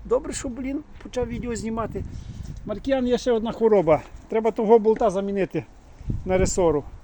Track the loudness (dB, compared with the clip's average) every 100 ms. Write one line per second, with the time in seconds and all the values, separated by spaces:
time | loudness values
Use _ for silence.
0 | -2 -2 -2 -8 -8 -8 -6 -8 -10 -18
1 | -10 -6 -6 -6 -6 -6 -6 -6 -6 -8
2 | -10 -12 -14 -12 -12 -12 -10 -8 -2 0
3 | 2 0 2 0 0 2 4 6 6 4
4 | 2 -18 -4 0 0 0 6 6 6 4
5 | 2 2 -2 -2 -2 -2 -6 -20 -20 -14
6 | -6 -6 0 2 2 4 2 2 -4 -18